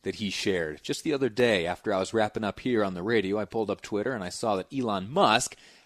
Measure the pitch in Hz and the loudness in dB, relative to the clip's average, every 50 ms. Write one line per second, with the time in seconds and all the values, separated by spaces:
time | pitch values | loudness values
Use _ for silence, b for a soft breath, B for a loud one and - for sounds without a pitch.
0 | - 95 92 - 110 98 - - - 107 95 87 82 78 76 - - - - - | -8 -8 -6 -4 -4 -4 -4 -2 -2 0 0 0 0 -4 -6 -8 -8 -8 -6 -4
1 | - 160 143 135 135 120 107 123 123 120 107 92 82 85 90 - - 110 98 95 | -2 -2 0 0 0 0 2 4 4 4 4 4 2 0 -4 -4 -2 -2 0 0
2 | 95 - - 113 107 107 - 113 110 101 92 - - 127 123 107 104 98 92 104 | 0 0 2 2 2 0 0 -2 -4 -4 -4 -4 -2 0 2 2 2 2 0 -4
3 | 101 107 120 113 95 95 101 107 104 95 - 113 110 98 98 - - - 110 101 | -2 0 2 2 2 2 0 -2 -2 -2 -2 -2 -2 -2 -4 -6 -6 -4 -2 -2
4 | 104 127 135 110 92 90 - - - 113 104 95 90 - - 135 123 113 104 95 | -2 -2 -4 -6 -6 -8 -8 -4 -2 0 0 0 -2 -4 -4 -4 -2 -2 -2 -4
5 | 92 101 143 190 196 117 107 120 - - - B B B B B B | -4 -2 2 4 6 6 6 4 2 0 -8 B B B B B B